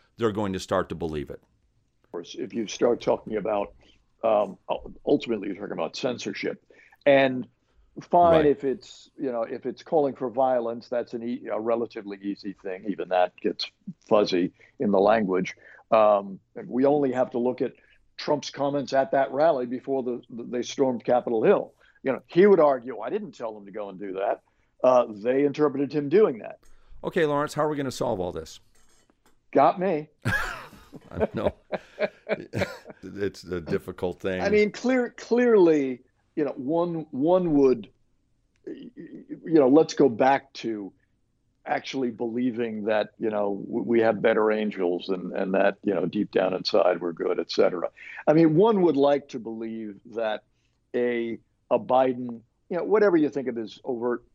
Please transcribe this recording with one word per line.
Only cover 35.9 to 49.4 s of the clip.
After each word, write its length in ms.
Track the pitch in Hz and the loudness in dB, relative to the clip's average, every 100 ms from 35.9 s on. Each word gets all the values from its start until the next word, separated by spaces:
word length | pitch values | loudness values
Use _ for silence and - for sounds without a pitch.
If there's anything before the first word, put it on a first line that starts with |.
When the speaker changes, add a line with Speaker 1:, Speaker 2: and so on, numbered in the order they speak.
| 123 _ _ _ - | -6 _ _ _ -6
Speaker 2:
you 80 | |
know, 100 | 139 - | -4 -4
one, 480 | 131 170 175 165 151 | -4 -2 -2 -4 -8
one 420 | 123 156 185 175 | -2 2 2 4
would, 360 | 143 135 117 - _ _ _ _ _ _ _ - | 4 4 4 -4 _ _ _ _ _ _ _ -16
you 260 | - - - 170 123 - 147 - | -16 -16 -18 -18 -18 -16 -14 2
know, 220 | 160 131 | 4 8
let's 240 | 147 160 | 6 4
go 160 | - 139 | 4 2
back 420 | 110 131 135 - | 4 2 2 -2
to 380 | - 113 107 95 _ _ _ _ _ _ _ - | -10 -8 -8 -10 _ _ _ _ _ _ _ -6
actually 460 | 143 - 139 123 | -6 -4 -4 -4
believing 760 | 113 120 117 127 113 117 107 104 | -4 -4 -2 -2 -2 -6 -4 0
that, 240 | 107 104 _ | 0 -2 _
you 100 | 110 | -4
know, 340 | 104 101 98 - | -2 -2 -4 -6
w-, 160 | - - | -6 2
we 160 | 117 | 4
have 200 | 113 107 | 4 4
better 300 | 117 110 110 | 2 4 2
angels 580 | 107 107 95 87 87 - | 2 -2 -2 -2 -2 -4
and, 220 | 92 - | -6 -4
and 200 | - 95 | -6 -2
that, 240 | 95 98 95 | 2 2 0
you 100 | 104 | -2
know, 120 | 92 87 | -2 -2
deep 260 | 104 98 | -2 -2
down 220 | 104 92 | 0 0
inside 460 | 92 90 101 87 87 | -2 0 2 4 2
we're 100 | 87 | -4
good, 260 | 82 92 87 | -4 -2 -2
et 120 | 82 | -2
cetera. 380 | - 98 87 - - - - - | 0 0 0 -8 -10 -18 -4 2
I 60 | |
mean, 220 | 156 165 156 | 4 4 4
one 260 | 220 208 | 4 4
would 160 | 170 139 | 2 4
like 320 | 143 143 139 | 2 2 -2
to 100 | |
believe 560 | 131 | -12